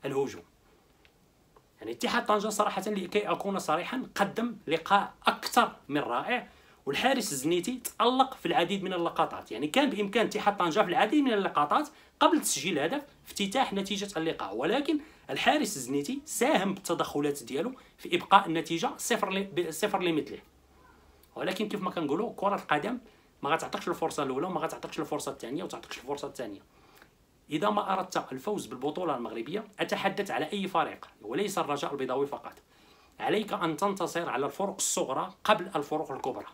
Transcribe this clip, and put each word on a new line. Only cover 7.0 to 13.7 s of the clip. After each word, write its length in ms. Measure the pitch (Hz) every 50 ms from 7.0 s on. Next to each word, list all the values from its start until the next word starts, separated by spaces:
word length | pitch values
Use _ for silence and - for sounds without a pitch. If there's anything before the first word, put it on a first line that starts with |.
| - 254 269 254 214 -
الزنيتي 500 | 147 135 127 160 175 180 175 - 254 254 - - -
تألق 360 | - 214 240 254 262 269 262 -
في 120 | - -
العديد 380 | 254 - 175 175 165 202 196 175
من 100 | 196 185
اللقطات. 580 | 175 170 165 - - 165 - - - - -
يعني، 160 | - - 147
كان 220 | 151 - 254 294 262
بإمكان 360 | 190 202 208 196 - 233 214
اتحاد 320 | 202 - 202 - 208 196
طنجة 220 | - 180 170 151 208
في 100 | 208 175
العديد 340 | 170 - 202 214 311 302 277
من 100 | 262 220
اللقطات 560 | 202 190 170 - 147 147 147 208 269 302 285 - - - - _ _
قبل 220 | 285 311 349 294
تسجيل 380 | 196 - - - - 190 - 294
الهدف 240 | 143 165 262 294 - - - _ _
افتتاح 480 | - - - 202 196 196 262 254 -